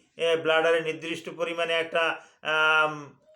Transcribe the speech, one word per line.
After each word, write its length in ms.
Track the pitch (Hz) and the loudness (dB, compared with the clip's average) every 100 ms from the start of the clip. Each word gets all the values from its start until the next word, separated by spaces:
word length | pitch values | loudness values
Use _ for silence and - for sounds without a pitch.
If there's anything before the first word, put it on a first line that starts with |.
| _ - | _ -4
এ, 180 | 165 160 | 0 0
ব্লাডারে 460 | 160 160 160 165 | 2 2 4 2
নির্দিষ্ট 480 | 160 151 165 165 180 165 | 0 -6 -8 -8 -10 -8
পরিমাণে 360 | 170 170 165 | -6 -4 -2
একটা, 480 | 165 165 170 160 151 - _ | -2 -2 0 0 -2 -10 _
আম, 720 | 151 156 156 156 156 151 139 - _ | -2 2 4 4 2 -2 -12 -20 _